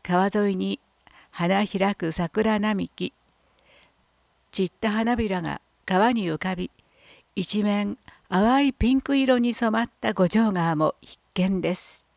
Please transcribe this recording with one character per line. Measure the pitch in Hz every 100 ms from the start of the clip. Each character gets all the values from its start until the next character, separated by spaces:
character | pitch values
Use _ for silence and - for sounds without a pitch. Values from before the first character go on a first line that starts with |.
川 | - 180 196
沿 | 208 202
い | 185
に | 196 196 _ _ _ - _
花 | - 170 196 208
開 | 185 196
く | 202 165
桜 | 160 170 - 214 214
並 | 214 202 175
木、 | - 180 _ _ _ _ _ _ _ _ _ _ _ _ _ _
散 | - 185
っ |
た | _ 226
花 | 214 226 240
び | 220
ら | 185
が | 156 143 _ _ -
川 | 185 226
に | 240 180
浮 | 151
か | 185 180
び、 | 180 _ _ _ _ - _ -
一 | 180 208
面 | 208 202 202 - - _ _
淡 | 185 220 262 285
い |
ピ | - 226 262
ン |
ク | - 277
色 | 262 247
に | 240
染 | 226 226
ま | 220
っ | 233 _
た | 220
五 | 202 180
条 | 214 226
川 | 180 165 156
も | 156 -
必 | - - _ -
見 | 185 190
で | 160 190
す。 | - - _